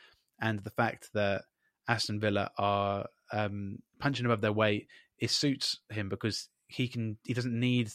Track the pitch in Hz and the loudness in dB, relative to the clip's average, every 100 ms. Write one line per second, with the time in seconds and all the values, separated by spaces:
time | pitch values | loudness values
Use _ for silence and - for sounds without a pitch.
0 | - _ _ - 110 107 104 - 113 - | -20 _ _ -4 -2 -2 -4 0 0 -2
1 | - 104 101 95 - _ _ _ - 113 | -4 0 2 0 -4 _ _ _ -2 0
2 | - 104 104 101 98 - 101 101 101 101 | 0 0 0 0 0 0 2 2 2 -2
3 | - _ - 107 104 101 98 104 - - | -6 _ -6 -2 -2 -4 -8 -10 -16 -4
4 | 143 123 123 110 107 107 107 104 - - | -2 0 2 2 2 4 4 2 -2 -16
5 | _ - 117 - 147 135 - - - 110 | _ -6 -2 2 2 0 -2 -6 -8 -6
6 | 98 98 110 - - _ _ - 123 120 | -4 -4 -4 -4 -8 _ _ -4 -4 -2
7 | 110 107 - 123 123 117 123 123 110 | -4 -4 -4 -2 -2 0 2 2 0